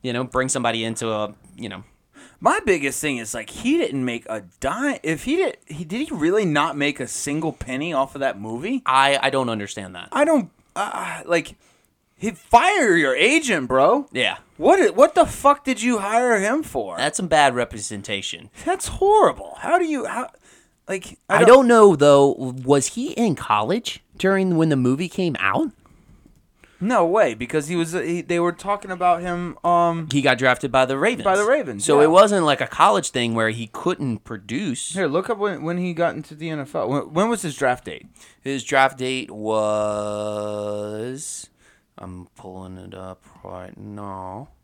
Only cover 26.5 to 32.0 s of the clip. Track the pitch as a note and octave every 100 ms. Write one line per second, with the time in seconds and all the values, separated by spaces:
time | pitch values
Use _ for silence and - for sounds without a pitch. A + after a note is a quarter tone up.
26.5 | _ _ _ F#3+ B3 E3+ G3+ E3 A2 A#2+
27.5 | D#3 D3 F3 E3 F3 C#3 F3 D#3+ E3+ F3
28.5 | E3+ G3 G3+ G3 F3+ F3+ F3 F3+ F3 F3
29.5 | - F3 F3 E3+ E3 D#3 C#3+ C3+ B2+ B2+
30.5 | B2 C#3 C3 C3 C3+ F#3+ A#3 G3 F#3+ G#3
31.5 | C#4+ F3+ G#2 G2+ D3